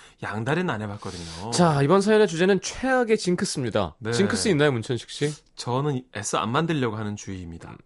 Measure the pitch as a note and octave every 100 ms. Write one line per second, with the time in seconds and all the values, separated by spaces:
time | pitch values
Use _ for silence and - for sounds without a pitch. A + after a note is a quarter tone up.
0 | - - A2 G#2 A#2 D#3 F3+ A2 G#2+ G2+
1 | G2+ F2 E2 E2 G#2 A#2+ E3+ C#3+ C#3 F#3+
2 | G3 G#3+ G#3 D#3+ F#3 F#3+ - - C4 B3+
3 | A3+ A3 F3+ F3+ G3 D3+ A#2+ G#2+ F2 -
4 | A2 A#2+ G3+ A3+ A3+ D3+ D3 A#2+ A2+ A#2+
5 | - - D3 D3 _ - - B2+ D3 B2+
6 | - G#2 G2+ D3+ G#2 C3+ E3 D#3 B2 G#2+
7 | G#2 G#2 - F#2+ F2 E2+ F2 -